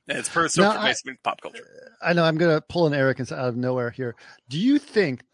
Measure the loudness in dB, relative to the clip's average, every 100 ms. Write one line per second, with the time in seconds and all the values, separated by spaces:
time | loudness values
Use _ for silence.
0 | -10 -8 -4 -2 0 2 2 2 -2 -4
1 | -8 -10 -8 -8 -10 -16 -20 -20 -20 -6
2 | 0 2 2 4 2 2 0 2 2 4
3 | 2 0 -6 -6 -4 -2 -2 -2 -4 -6
4 | -8 -10 -18 -20 -10 -2 2 2 2 0
5 | 0 -2 _